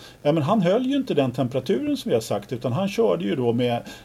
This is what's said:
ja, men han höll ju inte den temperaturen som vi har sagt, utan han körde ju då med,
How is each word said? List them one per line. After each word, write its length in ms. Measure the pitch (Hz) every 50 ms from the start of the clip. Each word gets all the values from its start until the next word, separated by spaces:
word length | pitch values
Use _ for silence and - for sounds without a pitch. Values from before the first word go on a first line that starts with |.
| - - - -
ja, 100 | - 147
men 100 | 156 160
han 200 | 135 160 220 233
höll 240 | 170 175 196 254 254
ju 100 | 254 285
inte 180 | 277 - - 175
den 160 | 147 135 127
temperaturen 640 | - 151 131 117 - 127 - - 208 262 294 294 285
som 120 | - - 220
vi 60 | 135
har 60 | 113
sagt, 320 | - - 113 101 - -
utan 200 | 127 117 135 127
han 160 | 120 170 196 196
körde 360 | 196 226 226 208 - 165 190
ju 120 | 202 175
då 160 | 135 123 117
med, 300 | 113 123 123 120 117 117 - - - -